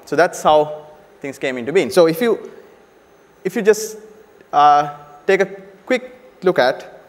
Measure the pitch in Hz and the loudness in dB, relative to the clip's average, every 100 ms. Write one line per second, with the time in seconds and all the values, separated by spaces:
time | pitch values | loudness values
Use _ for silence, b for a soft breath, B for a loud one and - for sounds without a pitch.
0 | - 147 180 - 175 151 151 151 - - | -6 0 0 0 2 2 2 -6 -16 -20
1 | _ _ 139 131 143 127 120 180 131 185 | _ _ -16 -8 -6 -6 -2 -2 0 2
2 | 165 165 240 - - - - _ _ _ | 2 2 -2 -2 -6 -20 -20 _ _ _
3 | _ _ _ _ 190 233 208 214 - - | _ _ _ _ -8 -2 0 0 0 -14
4 | - - - _ - 147 147 147 147 - | -20 -20 -20 _ -4 2 4 4 0 -8
5 | - - - 190 190 - - - - 254 | -20 -12 -2 -2 -2 -6 -20 -16 -4 -4
6 | - - - - 180 175 127 139 - - | -4 -20 -20 -6 -2 2 0 -2 -10 -20